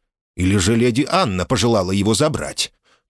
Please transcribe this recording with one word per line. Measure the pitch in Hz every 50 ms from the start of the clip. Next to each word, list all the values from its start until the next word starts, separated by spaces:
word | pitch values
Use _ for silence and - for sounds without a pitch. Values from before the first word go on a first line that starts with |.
| _ _ _ _ _ _ -
Или | 87 90 92 101
же | 104 82 101 117
леди | 113 120 123 110 131 143 -
Анна | - 190 185 131 92 92 87
пожелала | - 131 123 - 120 117 101 92 90
его | 95 101 95 107 113
забрать? | 101 151 160 131 - 76 69 - - - - _ _ _ _ _ _ _